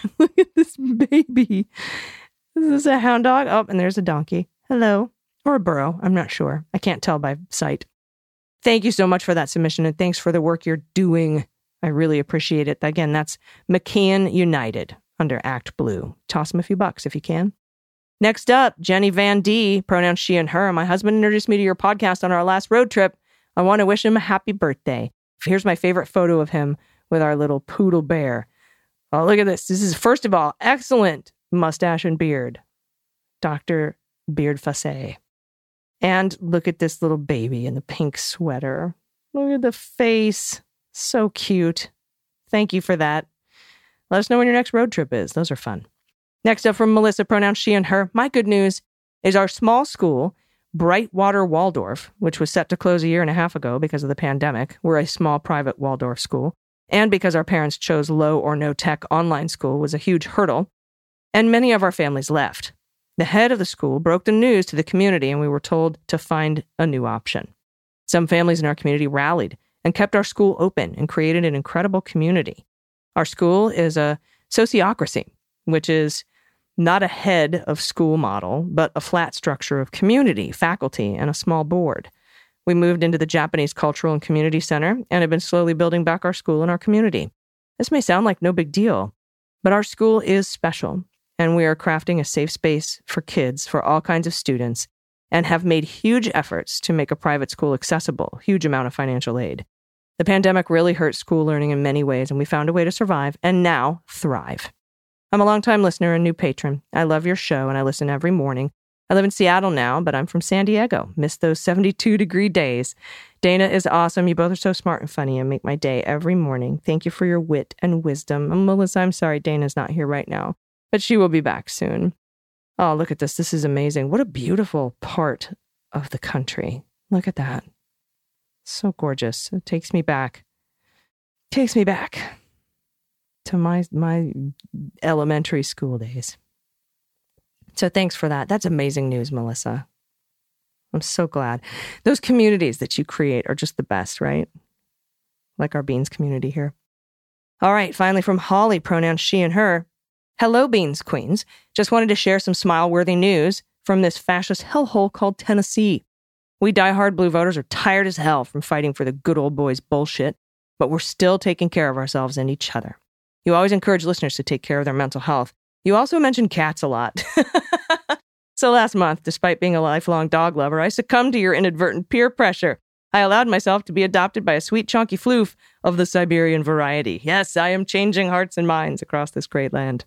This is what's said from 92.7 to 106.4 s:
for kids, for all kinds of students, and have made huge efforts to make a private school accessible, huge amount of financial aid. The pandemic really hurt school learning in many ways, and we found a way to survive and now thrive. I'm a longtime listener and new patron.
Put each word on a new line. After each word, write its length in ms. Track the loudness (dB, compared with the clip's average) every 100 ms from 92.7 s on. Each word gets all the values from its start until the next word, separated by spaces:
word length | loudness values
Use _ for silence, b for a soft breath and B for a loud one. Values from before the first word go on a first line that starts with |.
| 0 -4 -10 -10
for 160 | -8
kids, 460 | -4 -2 -2 -4 -4
for 160 | -2
all 180 | 2 0
kinds 260 | 0 -2 -2
of 60 |
students, 540 | -4 -4 -2 -2 -6 -10 _ _ _ _
and 140 | 0 2
have 200 | 0 2
made 180 | 0
huge 460 | -2 -4 0 0 0
efforts 460 | -4 -4 -6 -6 -6
to 140 | -2
make 180 | -2 -2
a 40 | -4
private 340 | -2 -2 -4
school 240 | -4 -2
accessible, 640 | -2 -2 -4 -2 -6 -8 -6
huge 220 | -2 0 0
amount 220 | -2 -2
of 60 |
financial 460 | -4 -4 -4 -4 -4
aid. 260 | -6 -8 -14 _ _ _ _ -4
The 60 | 2
pandemic 440 | 4 4 2 2
really 240 | 2 2
hurt 220 | 2 -2 -2
school 280 | -2 0
learning 280 | 2 0 0
in 120 | 0
many 200 | 0 0
ways, 260 | 0 -2 -2
and 80 | -2
we 80 | -2
found 240 | -2 0
a 40 |
way 100 | 0
to 80 | 0
survive 440 | 0 -2 0 -2 -2
and 220 | 0 2
now 400 | 2 2 0 -4 -10
thrive. 640 | -6 -4 -4 -6 -12 -12 _ _ _ _ _ _
I'm 100 | 2
a 40 | 4
longtime 360 | 2 2 2
listener 320 | 2 2 0
and 100 | 2
new 100 | 0
patron. 500 | 0